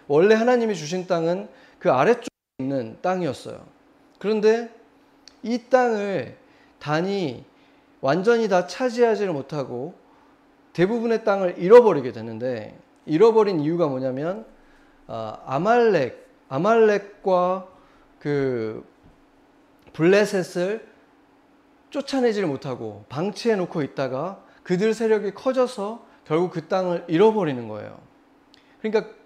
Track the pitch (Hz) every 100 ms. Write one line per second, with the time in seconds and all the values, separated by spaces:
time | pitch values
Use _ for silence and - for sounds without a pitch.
0 | - 143 196 220 233 247 226 185 147 180
1 | 175 170 165 185 208 - - _ 180 131
2 | 165 240 - - _ - 135 139 113 113
3 | 180 185 170 - - 117 - _ _ _
4 | _ _ 190 220 214 226 233 - _ _
5 | _ _ - _ 220 240 - 254 247 214
6 | 202 180 71 - _ _ _ _ 143 156
7 | 185 196 156 113 - _ _ _ _ _
8 | 135 165 190 233 220 185 175 - 254 233
9 | 233 202 202 147 131 151 127 123 151 -
10 | _ _ _ _ _ _ _ - 185 240
11 | 233 226 220 196 185 175 180 240 226 156
12 | 123 113 113 110 127 117 110 - _ _
13 | - 151 226 220 208 175 147 170 156 131
14 | 131 131 160 214 226 - _ _ _ _
15 | - 113 110 - - 135 196 240 233 175
16 | 123 - - _ _ 135 196 226 214 202
17 | 202 - 196 180 180 185 185 - _ _
18 | _ _ 147 143 135 120 110 120 - _
19 | - _ _ _ _ _ _ _ - -
20 | 165 202 208 202 170 180 180 220 - _
21 | _ _ _ _ _ _ _ _ _ 285
22 | 269 269 240 208 180 135 143 120 113 104
23 | - 139 190 208 233 208 170 175 139 -
24 | 135 127 175 196 - _ - 180 220 220
25 | 226 214 196 - 269 262 247 - 202 233
26 | - _ - 156 175 170 - 190 180 170
27 | 170 165 220 220 160 127 113 107 104 104
28 | - _ _ _ _ _ _ _ 220 214
29 | - -